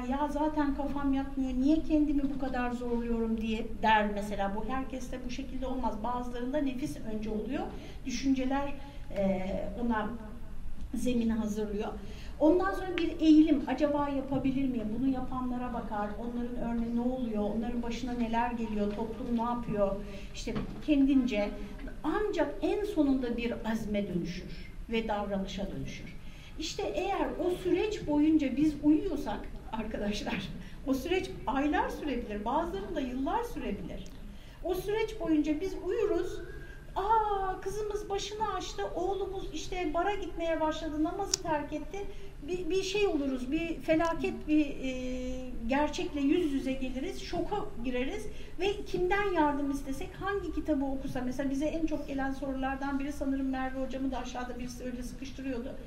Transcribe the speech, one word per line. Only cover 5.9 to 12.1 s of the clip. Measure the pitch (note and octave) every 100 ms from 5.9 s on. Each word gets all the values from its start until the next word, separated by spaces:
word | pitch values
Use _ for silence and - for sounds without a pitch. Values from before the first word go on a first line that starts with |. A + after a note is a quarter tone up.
| G3+
Bazılarında | B3 B3 B3 A#3+ B3 D4+
nefis | C#4 B3 D4 - A3+ G#3+
önce | G#3+
oluyor, | G#3+ - D#4 F#4+ - - - C4+
düşünceler, | A#3 C4+ C4 C4 C#4 C#4+ - - - - G3+
e, | F#3+ F#3+ G3 F#3+ - B3 A#3
ona | G#3+ G3+ - - - - - - - -
zemini | A3+ B3 A#3+ A3+
hazırlıyor. | A3 G#3 G#3 G#3+ G#3 A3 G3+ -